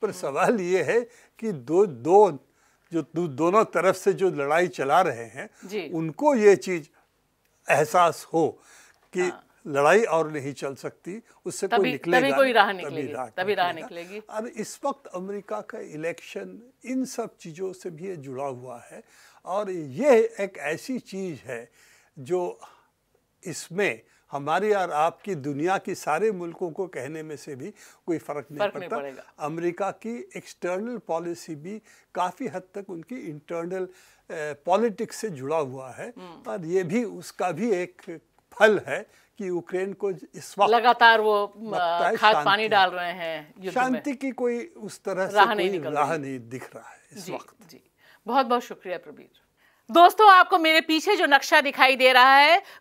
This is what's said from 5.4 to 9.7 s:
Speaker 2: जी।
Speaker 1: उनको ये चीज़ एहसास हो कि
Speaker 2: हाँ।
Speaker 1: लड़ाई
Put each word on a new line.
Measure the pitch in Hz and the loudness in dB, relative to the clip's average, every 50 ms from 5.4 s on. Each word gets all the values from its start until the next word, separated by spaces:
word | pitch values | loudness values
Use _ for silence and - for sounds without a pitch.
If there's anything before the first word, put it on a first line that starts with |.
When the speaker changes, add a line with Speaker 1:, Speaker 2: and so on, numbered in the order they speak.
| 196 220 _ _ - 185 | -14 -14 _ _ -16 -10
Speaker 2:
जी। | 208 208 165 139 | -10 -10 -8 -6
Speaker 1:
उनको | 175 165 160 160 151 - 285 302 285 | -6 -6 -6 -6 -4 -2 0 2 2
ये | 226 208 202 190 | 6 8 8 6
चीज़ | - - 190 180 165 143 _ _ _ _ _ _ _ _ _ _ _ _ _ _ _ - - | 6 4 -4 -6 -6 -8 _ _ _ _ _ _ _ _ _ _ _ _ _ _ _ -2 0
एहसास | 165 139 156 151 - 180 175 165 147 - - - | 2 2 2 2 4 4 4 4 2 -2 -10 -4
हो | - 165 160 120 - _ _ _ - - - _ _ _ _ _ | -2 0 0 0 -2 _ _ _ -20 -20 -20 _ _ _ _ _
कि | - 180 | -4 -4
Speaker 2:
हाँ। | 180 180 - - - _ _ _ - | -4 -4 -4 -8 -18 _ _ _ -12
Speaker 1:
लड़ाई | 175 | -4